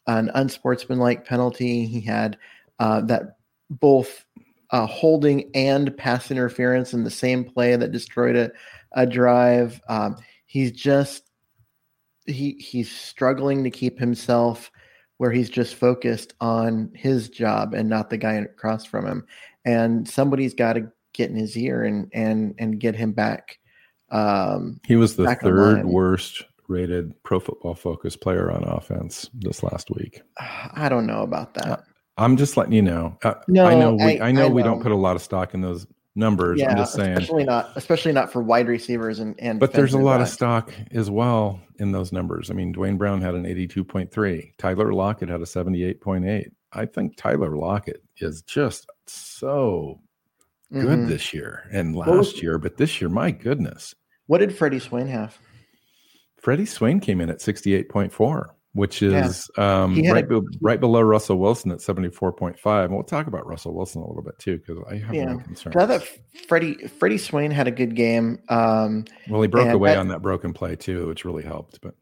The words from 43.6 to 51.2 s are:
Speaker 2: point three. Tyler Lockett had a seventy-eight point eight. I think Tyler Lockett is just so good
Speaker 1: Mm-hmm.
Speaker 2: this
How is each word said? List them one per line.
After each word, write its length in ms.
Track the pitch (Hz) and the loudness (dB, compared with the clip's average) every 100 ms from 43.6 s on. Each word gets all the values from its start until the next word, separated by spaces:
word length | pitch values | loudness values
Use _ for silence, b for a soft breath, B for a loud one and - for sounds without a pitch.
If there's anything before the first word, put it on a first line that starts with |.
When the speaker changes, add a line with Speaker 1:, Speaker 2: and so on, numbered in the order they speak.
| 90 98 90 | -6 -4 -4
Speaker 2:
point 260 | 95 90 | -6 -6
three. 420 | - 101 82 - - | -2 -2 -2 -8 -6
Tyler 340 | 92 92 107 | -4 0 0
Lockett 380 | 95 98 107 87 | 0 0 -2 -6
had 120 | 85 | -8
a 40 | 85 | -8
seventy-eight 560 | 92 90 90 90 - | -6 -4 -2 -4 -6
point 240 | 101 92 92 | -4 -4 -2
eight. 260 | 104 - _ _ | -4 -6 _ _
I 120 | - 110 | -10 -8
think 280 | - - - | -6 -8 -4
Tyler 400 | - 71 80 76 | -2 0 -2 -4
Lockett 480 | 82 104 - - _ - | -4 -4 -6 -14 _ -10
is 240 | 82 80 | -10 -10
just 460 | - 143 131 - - _ - | -8 -4 -4 -6 -16 _ -20
so 920 | - - - 135 143 120 87 73 65 _ _ _ _ _ _ _ | -20 -18 -10 -6 -2 0 -2 -6 -12 _ _ _ _ _ _ _
good 280 | 139 - 120 | -4 2 2
Speaker 1:
Mm-hmm. 80 | 98 | 2
Speaker 2:
this 260 | 78 | -4